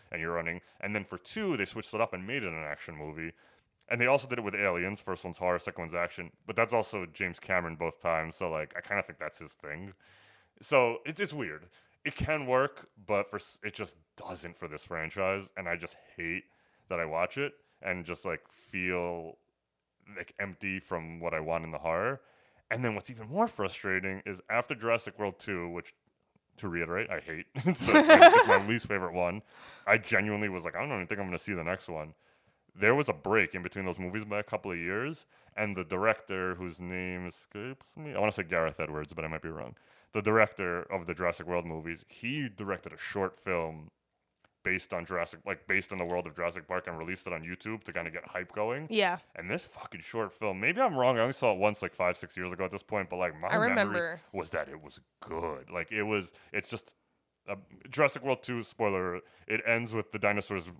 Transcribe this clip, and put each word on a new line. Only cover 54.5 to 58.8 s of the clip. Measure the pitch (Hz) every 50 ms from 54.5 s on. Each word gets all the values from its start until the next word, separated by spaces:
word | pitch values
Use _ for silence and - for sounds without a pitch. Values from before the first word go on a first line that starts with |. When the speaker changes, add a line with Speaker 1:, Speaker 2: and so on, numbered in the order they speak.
Speaker 1:
that | - 80 76 -
it | - 80
was | 76 69 - - - _ _ _
good. | - - 80 82 87 80 73 65 65 -
Like, | 87 87 82 -
it | 110 107
was, | 104 107 107 101 90 - - - - -
it's | - 104 - -
just, | 117 107 - - - _ _ _ _ _ _ _ _ _ _ 101
uh, | 101 98 - _ - - - 131
Jurassic | 127 151 147 139 - 147 127
World | 135 127 -
two, | - 127 123 117
spoiler, | 107 - - -